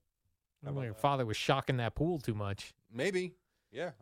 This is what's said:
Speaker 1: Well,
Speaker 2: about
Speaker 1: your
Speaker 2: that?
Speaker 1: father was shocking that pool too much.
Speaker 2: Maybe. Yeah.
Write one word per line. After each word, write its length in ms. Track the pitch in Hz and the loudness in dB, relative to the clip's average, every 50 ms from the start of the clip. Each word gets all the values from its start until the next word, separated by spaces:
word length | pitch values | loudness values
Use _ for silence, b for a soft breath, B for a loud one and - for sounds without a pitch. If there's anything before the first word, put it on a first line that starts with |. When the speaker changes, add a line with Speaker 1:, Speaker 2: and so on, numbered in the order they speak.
| _ _ _ _ _ _ _ _ _ _ _ - - | _ _ _ _ _ _ _ _ _ _ _ -12 -8
Speaker 1:
Well, 80 | 139 139 | -6 -4
Speaker 2:
about 80 | 139 127 | -4 -4
Speaker 1:
your 80 | 117 104 | -4 -4
Speaker 2:
that? 60 | - | 2
Speaker 1:
father 240 | - 143 139 131 127 110 | 4 4 4 4 2 0
was 100 | 104 - | 0 -2
shocking 400 | - - 139 135 - - 135 123 | 2 2 2 2 4 2 2 2
that 160 | 117 113 - | 2 0 0
pool 240 | - 147 170 180 147 | 2 0 2 0 0
too 160 | - - 110 | -2 -2 -2
much. 400 | 104 104 98 98 - - - - _ _ _ | -2 -2 -2 -4 -6 -8 -14 -16 _ _ _
Speaker 2:
Maybe. 420 | 110 120 143 196 190 180 185 180 - _ _ _ _ _ _ _ | -4 -2 0 0 0 0 -2 -4 -8 _ _ _ _ _ _ _
Yeah. 200 | 104 127 170 175 131 - | -8 -6 -6 -6 -8 -10